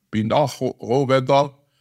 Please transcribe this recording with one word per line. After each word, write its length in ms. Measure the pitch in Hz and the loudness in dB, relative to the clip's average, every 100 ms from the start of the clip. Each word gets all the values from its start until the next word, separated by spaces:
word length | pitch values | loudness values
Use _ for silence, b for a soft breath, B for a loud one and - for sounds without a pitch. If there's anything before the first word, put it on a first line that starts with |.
| _ | _
wie 140 | 107 110 | -4 -2
nach 340 | 139 143 - | 0 -2 -4
Ro-, 160 | 127 - | -8 -6
Rohwedder, 760 | 104 131 135 131 131 139 139 - _ _ | -4 -2 2 0 2 2 2 -4 _ _